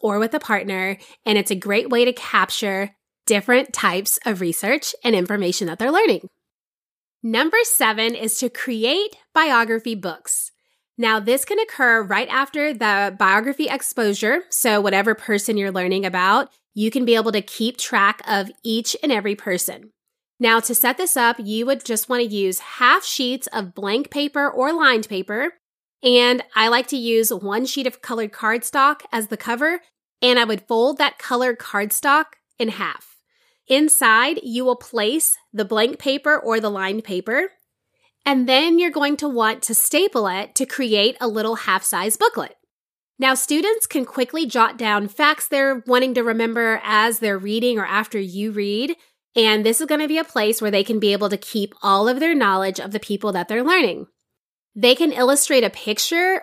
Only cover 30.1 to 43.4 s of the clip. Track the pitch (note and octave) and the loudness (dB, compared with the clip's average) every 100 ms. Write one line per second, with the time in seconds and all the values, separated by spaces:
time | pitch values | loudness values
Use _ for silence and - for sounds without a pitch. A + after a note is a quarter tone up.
30.1 | _ B3 B3 A3+ G#3+ - A3+ B3 D4 C#4+ | _ 2 4 2 -2 -2 2 2 2 0
31.1 | - - B3 B3+ A#3 - G#3 G#3 - C#4+ | -2 -4 -2 0 -2 -4 -4 -2 -2 2
32.1 | C#4+ D#4 _ _ _ A3 G3+ F3+ - - | 2 0 _ _ _ -6 -4 -8 -8 -16
33.1 | _ _ _ _ _ _ C4+ D4+ - B3 | _ _ _ _ _ _ 2 4 4 6
34.1 | A3 C4 E4+ B3+ A#3 B3+ B3 - A3+ G#3+ | 6 4 -2 -6 -2 0 0 -4 -2 0
35.1 | D4+ - - _ G#3+ G3+ A3 A#3 - C#4 | 0 0 -2 _ -6 -2 2 0 0 -2
36.1 | C#4 D4 D4+ A3+ A3 G#3+ G3+ F#3+ G#3+ G#3+ | -2 2 0 0 -2 -2 -4 -4 -4 -4
37.1 | F#3 F#3 B3 F#4+ - _ _ _ _ _ | -6 -2 -2 -2 -8 _ _ _ _ _
38.1 | _ - C4 B3 C4 E4 E4+ F4 D4+ C#4+ | _ -2 0 4 4 6 4 4 0 0
39.1 | D4 D4 A#3+ A3 A3 - A3 - D4+ G4+ | 0 -2 0 0 0 -2 0 2 2 2
40.1 | B3+ G3+ F#3 G#3 - C4 - B3+ G#3 G#3+ | 0 -2 -4 -4 -4 -4 -4 0 2 2
41.1 | B3+ A#3+ G#3+ A3 A3 - F#3+ - F3+ G3 | 0 -4 -2 -4 -4 0 0 0 -2 -2
42.1 | A3+ A#4 - D3 - _ _ _ _ _ | 2 0 0 -8 -12 _ _ _ _ _
43.1 | _ C4+ C4 | _ 2 2